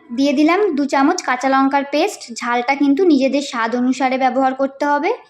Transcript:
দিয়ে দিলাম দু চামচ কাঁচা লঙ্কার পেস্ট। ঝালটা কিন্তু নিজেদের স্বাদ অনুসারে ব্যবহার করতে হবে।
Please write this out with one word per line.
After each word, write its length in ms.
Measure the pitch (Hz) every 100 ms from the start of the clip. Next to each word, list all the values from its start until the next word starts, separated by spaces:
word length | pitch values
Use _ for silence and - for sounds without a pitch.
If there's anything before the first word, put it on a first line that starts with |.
| - 240
দিয়ে 160 | 285
দিলাম 420 | 269 302 370 415
দু 100 | 277
চামচ 380 | 285 285 285 359
কাঁচা 260 | - 247 269
লঙ্কার 360 | 269 269 285 277
পেস্ট। 300 | 294 403 - - 226
ঝালটা 340 | 240 247 240
কিন্তু 300 | 277 285 277
নিজেদের 380 | 370 277 262 285
স্বাদ 340 | 277 233 226 247
অনুসারে 420 | 254 254 262 254
ব্যবহার 360 | 262 240 262
করতে 320 | 262 269 277 294
হবে। 260 | 285 349 -